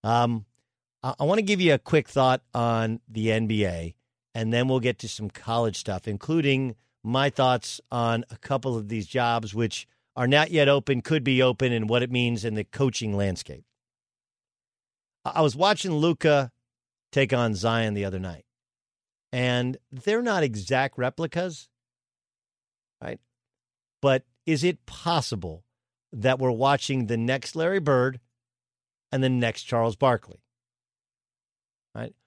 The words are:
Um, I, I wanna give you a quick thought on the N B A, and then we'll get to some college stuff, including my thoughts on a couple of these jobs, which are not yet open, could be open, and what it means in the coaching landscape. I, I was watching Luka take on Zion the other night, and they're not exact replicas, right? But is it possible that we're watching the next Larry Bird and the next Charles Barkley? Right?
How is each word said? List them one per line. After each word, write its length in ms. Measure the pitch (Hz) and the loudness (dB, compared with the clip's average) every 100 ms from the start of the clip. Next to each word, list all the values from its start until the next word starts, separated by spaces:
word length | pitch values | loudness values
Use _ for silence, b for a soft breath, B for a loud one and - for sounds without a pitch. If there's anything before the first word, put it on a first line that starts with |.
Um, 420 | 107 117 120 113 104 _ _ _ _ _ | 2 2 2 -2 -8 _ _ _ _ _
I, 120 | - - | -8 -2
I 40 | |
wanna 180 | 143 208 | 0 0
give 180 | 202 202 | 2 2
you 140 | 175 | 4
a 40 | 139 | 4
quick 300 | - 156 - | 4 0 2
thought 340 | 139 131 127 _ | 2 4 2 _
on 460 | 120 117 113 113 113 _ | -2 0 0 0 -4 _
the 240 | 110 110 | -4 0
N 160 | 110 110 | 0 0
B 200 | 107 98 | 0 0
A, 280 | 85 82 - _ _ _ | -2 -10 -14 _ _ _
and 180 | 117 113 | -6 0
then 160 | 117 131 | 0 2
we'll 120 | 131 | 0
get 180 | 120 117 | 0 -4
to 80 | 110 | -10
some 200 | - 107 | -10 -12
college 480 | - - 117 113 95 | -10 -4 0 0 -2
stuff, 320 | - 92 - | -6 -6 -6
including 680 | 101 - 165 143 135 131 110 _ _ | -8 -2 0 2 2 -2 -8 _ _
my 260 | 110 131 139 | -2 0 0
thoughts 500 | - 127 123 - - _ | 2 2 2 -4 -14 _
on 320 | 123 117 117 117 | -4 -2 -2 -4
a 60 | - | -16
couple 380 | - 135 131 117 | -4 -4 -2 -6
of 120 | 101 | -4
these 180 | 110 101 | -6 -4
jobs, 480 | 127 120 117 110 | -2 0 -2 -4
which 320 | 104 113 - - _ _ - | -2 -2 -4 -14 _ _ -4
are 100 | 123 | 2
not 240 | 143 156 | 4 4
yet 180 | 165 139 | 4 4
open, 340 | 143 117 127 | 4 2 -2
could 200 | - 156 | 0 0
be 200 | 135 127 | 2 4
open, 300 | 131 117 131 | 4 2 0
and 160 | 117 107 | 0 0
what 140 | 120 | 0
it 80 | 123 | 0
means 340 | 123 120 117 | 0 0 -2
in 100 | 113 | -2
the 100 | 107 | -4
coaching 520 | 101 - 135 - 113 101 | -6 0 0 0 -4 0
landscape. 480 | 101 90 - 65 _ _ _ _ _ _ _ _ _ _ _ _ _ _ _ _ | 0 -2 -10 -18 _ _ _ _ _ _ _ _ _ _ _ _ _ _ _ _
I, 80 | - - | -6 0
I 40 | |
was 120 | 151 | 0
watching 380 | 127 190 208 190 | 4 2 2 0
Luka 580 | 151 165 160 160 147 127 _ _ _ _ _ _ | 2 2 2 4 4 2 _ _ _ _ _ _
take 200 | 143 131 | 0 2
on 220 | 127 117 | 2 2
Zion 380 | 101 113 113 110 | 0 0 0 0
the 140 | 104 98 | -2 -4
other 120 | 92 | -6
night, 280 | 92 82 _ _ _ _ _ _ _ _ _ | -8 -10 _ _ _ _ _ _ _ _ _
and 460 | 123 123 123 123 131 _ | -2 0 0 -2 -6 _
they're 300 | 131 202 220 | -8 -2 0
not 200 | 240 190 | 0 2
exact 540 | 147 107 95 131 135 - | 0 -2 0 0 0 -2
replicas, 720 | 123 - 165 170 180 156 - _ _ _ _ _ _ _ _ _ _ _ _ _ | -4 -4 -6 -4 -6 -8 -18 _ _ _ _ _ _ _ _ _ _ _ _ _
right? 180 | - - _ _ _ _ _ _ _ _ | -14 -14 _ _ _ _ _ _ _ _
But 240 | 139 131 _ _ - | 2 2 _ _ -2
is 180 | 151 | 0
it 220 | 175 170 - | 0 -2 -12
possible 800 | - 175 165 - 107 87 78 _ _ _ _ _ | -8 -2 -2 -2 -8 -8 -12 _ _ _ _ _
that 260 | 117 123 131 | -2 0 2
we're 120 | 131 | 0
watching 580 | 117 135 143 - 131 110 | 2 2 2 0 -4 -2
the 100 | 117 | -2
next 360 | 117 131 - 160 | -2 -4 -6 -4
Larry 240 | 160 196 | -2 0
Bird 400 | 147 131 131 127 _ _ _ _ _ _ _ _ _ | 2 2 2 -4 _ _ _ _ _ _ _ _ _
and 100 | 135 | 0
the 60 | 131 | 2
next 360 | 127 117 - | 2 0 -2
Charles 320 | - 120 113 101 | -4 0 0 2
Barkley? 420 | 135 117 - - _ _ _ _ _ _ _ _ _ _ _ _ _ _ _ 110 | 2 2 -4 -20 _ _ _ _ _ _ _ _ _ _ _ _ _ _ _ -14
Right? 160 | 113 _ | -14 _